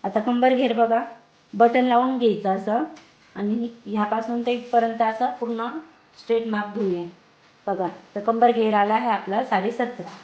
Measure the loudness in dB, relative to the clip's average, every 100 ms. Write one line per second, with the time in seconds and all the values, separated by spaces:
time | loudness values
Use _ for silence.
0 | -2 -2 0 4 4 4 2 2 2 2
1 | -2 -14 _ _ _ 4 4 6 4 2
2 | 2 2 0 0 -2 -2 -2 -2 -2 -10
3 | -20 _ _ -6 -4 -2 -4 -10 -6 -2
4 | 0 -2 -2 -4 -2 -4 2 2 2 0
5 | -2 0 -4 -2 -6 -6 -6 -8 -14 _
6 | _ -20 -2 -2 0 -4 -4 -4 -2 -2
7 | -6 -14 _ _ _ _ -6 -4 -4 -6
8 | -12 -4 -2 4 4 4 2 2 2 2
9 | 0 -2 -2 -4 0 -2 -2 -4 -6 -6
10 | -14 -16